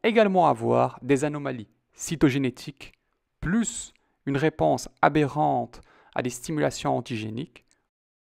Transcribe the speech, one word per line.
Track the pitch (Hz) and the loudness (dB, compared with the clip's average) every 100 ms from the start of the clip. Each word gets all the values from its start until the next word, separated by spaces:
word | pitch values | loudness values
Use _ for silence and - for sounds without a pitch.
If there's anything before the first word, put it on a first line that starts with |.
également | 226 226 208 185 160 | 0 4 4 4 4
avoir | 117 117 120 127 - | 2 2 2 2 -2
des | 123 139 | 0 0
anomalies | 147 147 143 123 101 _ _ | 2 -4 -8 -8 -12 _ _
cytogénétiques, | - - 156 156 135 131 - - - - _ _ _ _ _ | -14 -8 2 4 4 0 -4 -14 -18 -20 _ _ _ _ _
plus | 156 220 220 - - _ _ _ - | -2 0 -2 -6 -14 _ _ _ -4
une | 139 | 0
réponse | 156 - 160 135 - - | 0 0 0 0 -4 0
aberrante | 156 151 143 147 147 131 120 - - _ _ | 2 4 0 0 0 0 -4 -10 -20 _ _
à | - | -6
des | 123 | -6
stimulations | - - 151 143 - 143 131 | -6 -6 -2 -2 -2 -2 -2
antigéniques, | 123 113 110 110 156 - _ _ _ _ _ _ | -4 -8 -8 -10 -12 -16 _ _ _ _ _ _